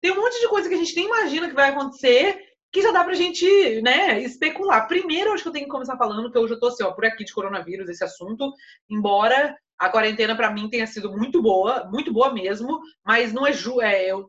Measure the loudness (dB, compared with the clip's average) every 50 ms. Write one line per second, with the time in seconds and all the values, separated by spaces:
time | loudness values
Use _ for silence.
0 | -2 0 0 0 0 0 0 0 0 0 2 0 0 0 0 -2 -2 -2 -2 -2
1 | -2 0 0 0 0 0 -2 -4 -4 -2 2 2 2 2 2 0 -4 -6 -6 0
2 | 4 4 6 6 6 4 0 -4 -8 -20 _ _ _ _ 0 2 2 4 4 4
3 | 2 2 2 0 0 0 0 0 4 6 6 6 6 4 2 0 2 2 4 4
4 | 4 2 0 0 -2 -6 -6 -4 -4 -4 -2 -2 0 2 2 2 2 2 -2 -2
5 | -2 -2 -2 -2 0 0 -2 -2 -4 -6 -8 -8 -8 -8 -8 -8 -8 -8 -4 -2
6 | -2 -2 -2 -4 -6 -2 0 0 0 0 0 -2 -2 -2 -2 -2 -4 -4 -2 -2
7 | -2 -2 -2 -4 -10 -10 -8 -8 -6 -6 -6 -8 -8 -8 -10 -10 -10 -10 -8 -6
8 | -8 -8 -8 -10 -14 -12 -8 -6 -6 -8 -8 -10 _ -20 -20 _ _ -8 -4 -2
9 | 0 2 4 4 4 4 4 4 2 0 -4 -10 _ _ _ -4 -2 0 2 2
10 | 0 0 0 0 0 0 0 0 -2 -2 -2 -4 -6 -6 -4 -4 -4 -6 -6 -8
11 | -10 -8 -6 -4 -2 0 0 2 4 4 4 4 2 0 0 -2 -4 -6 -6 -6
12 | -6 -2 0 2 2 2 2 -2 -4 -4 -6 -6 -6 -6 -6 -8 -8 -12 -20 _
13 | _ 0 2 2 2 0 -2 -2 0 0 0 -2 -4 -4 -2 0 0 2 2 0
14 | 0 0 -2 -4 -6